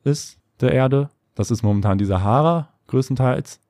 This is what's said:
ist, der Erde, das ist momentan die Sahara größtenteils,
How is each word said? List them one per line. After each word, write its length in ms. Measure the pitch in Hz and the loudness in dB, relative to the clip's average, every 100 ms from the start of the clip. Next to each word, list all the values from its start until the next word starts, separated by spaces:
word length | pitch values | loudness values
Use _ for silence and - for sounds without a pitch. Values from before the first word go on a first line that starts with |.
ist, 360 | - 147 - - _ _ | -4 -4 -6 -20 _ _
der 120 | 123 | 0
Erde, 360 | 127 131 135 143 - _ | 2 2 0 -2 -8 _
das 160 | - 104 | -6 -2
ist 140 | 113 | 0
momentan 340 | 107 104 101 98 | 0 0 0 0
die 80 | 98 | 0
Sahara 640 | 92 101 123 156 170 151 _ _ | 0 2 2 2 0 -4 _ _
größtenteils, 760 | 127 131 131 131 127 - - _ | -2 -2 0 0 -2 -6 -16 _